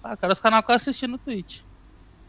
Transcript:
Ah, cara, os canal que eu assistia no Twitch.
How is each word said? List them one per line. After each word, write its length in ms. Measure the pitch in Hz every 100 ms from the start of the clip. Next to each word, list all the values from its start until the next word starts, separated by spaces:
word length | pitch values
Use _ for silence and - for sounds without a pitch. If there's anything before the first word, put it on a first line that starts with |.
Ah, 140 | - 214
cara, 160 | 180
os 60 | 185
canal 240 | 226 220
que 80 | 214
eu 40 | 240
assistia 320 | - - 247
no 100 | 254
Twitch. 400 | - 208 - - - - - - - -